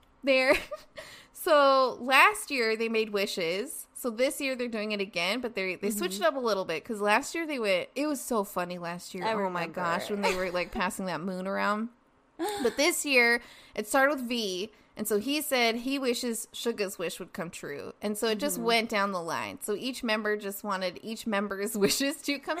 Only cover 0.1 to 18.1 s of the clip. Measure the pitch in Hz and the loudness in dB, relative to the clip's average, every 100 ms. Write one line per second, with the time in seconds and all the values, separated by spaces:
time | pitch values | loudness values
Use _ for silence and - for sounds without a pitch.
0.1 | _ 262 262 262 - - 605 - - - | _ 2 4 6 4 2 -14 -14 -18 -18
1.1 | - - - 359 294 277 269 254 - 247 | -20 -20 -4 4 6 8 6 4 0 4
2.1 | 269 381 415 - 277 220 220 226 226 220 | 8 8 4 -4 0 0 0 0 0 0
3.1 | 202 - - 165 185 269 - - - 247 | 0 0 0 0 -2 -4 -8 -14 -6 -6
4.1 | 220 269 - 277 254 247 220 214 208 196 | 0 0 0 -4 -2 -4 -4 -2 -2 -2
5.1 | 175 175 240 247 208 190 175 202 208 349 | -2 0 0 -2 -4 -4 -2 -2 -2 -2
6.1 | 196 330 269 233 196 175 160 - 208 208 | 2 0 2 0 0 0 -4 -4 -2 2
7.1 | 220 277 330 320 277 214 180 - - 302 | 2 2 -6 -4 -2 2 2 0 -4 -2
8.1 | 277 - 233 196 185 175 180 170 175 - | -2 -2 -2 -2 -4 -4 -6 -8 -8 -10
9.1 | 185 214 214 190 180 170 170 175 175 - | -4 -2 0 0 -2 -4 -2 0 0 -2
10.1 | 202 202 185 185 180 175 - 196 - 190 | 0 0 0 0 -2 -2 0 -2 -2 -4
11.1 | 156 190 185 190 196 202 214 233 _ _ | -4 -4 -4 -4 -2 0 0 -4 _ _
12.1 | _ _ - 370 403 240 - 311 - 294 | _ _ -6 -4 0 0 4 2 2 2
13.1 | 254 233 240 - - - - 220 277 269 | 4 4 2 -2 -20 -12 -8 0 4 4
14.1 | 285 240 240 208 180 214 - _ - - | 2 -2 -2 -2 -4 -6 -10 _ -8 0
15.1 | 208 240 294 294 254 233 233 247 277 254 | 0 2 -2 0 2 4 2 -2 -2 0
16.1 | 247 247 220 - - 240 226 196 - 170 | 0 -2 -4 -8 -6 -4 -2 -4 -2 -6
17.1 | - 180 - 165 - - 143 - - 208 | -6 -10 -8 -8 -8 -10 -10 -10 -8 -6